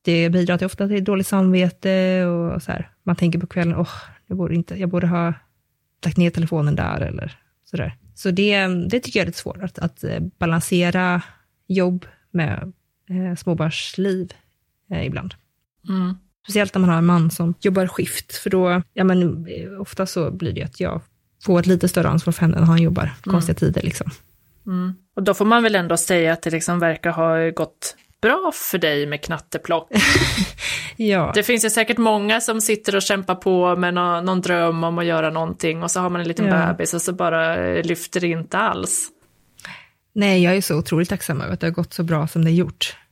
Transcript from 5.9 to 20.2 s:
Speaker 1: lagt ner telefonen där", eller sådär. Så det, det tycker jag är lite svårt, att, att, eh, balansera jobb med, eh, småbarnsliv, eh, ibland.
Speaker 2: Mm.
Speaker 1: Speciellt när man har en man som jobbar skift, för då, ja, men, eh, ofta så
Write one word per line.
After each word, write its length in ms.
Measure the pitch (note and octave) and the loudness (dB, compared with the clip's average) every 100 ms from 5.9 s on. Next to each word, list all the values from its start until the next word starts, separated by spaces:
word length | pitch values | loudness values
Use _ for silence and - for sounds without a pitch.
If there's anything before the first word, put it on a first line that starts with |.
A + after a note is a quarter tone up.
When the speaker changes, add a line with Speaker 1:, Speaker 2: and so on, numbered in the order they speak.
| _ E3+ | _ -2
Speaker 1:
lagt 120 | E3 | 2
ner 120 | E3+ | 2
telefonen 460 | F3 E3 E3 D3 D3 | 2 -2 0 0 0
där", 260 | - - | -2 -2
eller 360 | - - - - _ _ _ | -4 -6 -10 -14 _ _ _
sådär. 320 | F3 - - - - | -6 -6 -8 -20 -6
Så 160 | G3 | -2
det, 360 | F3+ G#3 G3+ F#3+ | 2 2 2 2
det 320 | F3+ F3 A#3+ | 0 0 -2
tycker 200 | B3 G#3 | -2 -2
jag 40 | |
är 40 | E3+ | -2
lite 120 | - | -4
svårt, 220 | - - | -10 -8
att, 160 | - - | -10 -4
att, 240 | E3+ - | -6 -4
eh, 160 | - - E3+ _ | -6 -4 -6 _
balansera 840 | E3+ E3 - F3+ F3 F#3 F3+ F3 - - _ _ - | 0 0 0 2 2 2 0 0 -4 -20 _ _ -4
jobb 380 | F#3 F3+ F3+ - _ _ | 0 2 0 -6 _ _
med, 420 | F3+ D#3 - F#3 - _ _ - | -2 -2 -4 -8 -16 _ _ -8
eh, 260 | F#3 F#3 F3 | -4 -4 -4
småbarnsliv, 960 | - E3 D#3+ - - - G3 F#3 F3+ - _ _ _ _ _ | -4 -2 -2 -4 -8 -4 -2 -2 -6 -12 _ _ _ _ _
eh, 140 | F#3 C3 | -6 -4
ibland. 280 | - F#3 - _ _ _ _ - | -6 -10 -14 _ _ _ _ -6
Speaker 2:
Mm. 260 | F#3+ F3+ F#3 _ _ | -2 -2 -4 _ _
Speaker 1:
Speciellt 300 | - G#3 G3 | -2 0 0
när 60 | F#3+ | 2
man 80 | F3+ | 4
har 80 | E3 | 4
en 80 | E3+ | 4
man 260 | F3 D#3+ | 4 2
som 220 | - E3+ F3 | 0 -2 0
jobbar 260 | G#3 F#3+ F#3 | 0 2 0
skift, 480 | - F3+ - - - | -2 -6 -6 -10 -8
för 140 | G#3+ | -2
då, 320 | F#3+ F3+ F3+ - | 2 2 2 -2
ja, 100 | - | 0
men, 440 | F#3 F3+ F3 D#3+ E3 | 4 4 2 0 -8
eh, 340 | - F3 G3 | -10 -10 -10
ofta 240 | G3 - F#3 | -10 -6 -4
så 260 | F#3 | -2